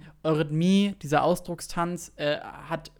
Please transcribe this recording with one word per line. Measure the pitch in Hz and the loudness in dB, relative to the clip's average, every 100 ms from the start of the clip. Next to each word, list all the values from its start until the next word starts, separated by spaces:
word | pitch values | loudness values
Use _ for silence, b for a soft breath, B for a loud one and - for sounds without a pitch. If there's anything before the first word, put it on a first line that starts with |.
| B B | B B
Eurythmie, | 160 156 156 156 175 196 202 190 | 0 2 2 2 4 4 4 -2
dieser | 143 147 | 0 2
Ausdruckstanz, | 143 180 175 170 - - 175 175 - - | 4 0 -2 -10 -8 -4 -4 -4 -10 -4
äh, | 147 151 | -2 -2
hat | - - 147 160 - - | -6 -14 -8 -8 -8 -10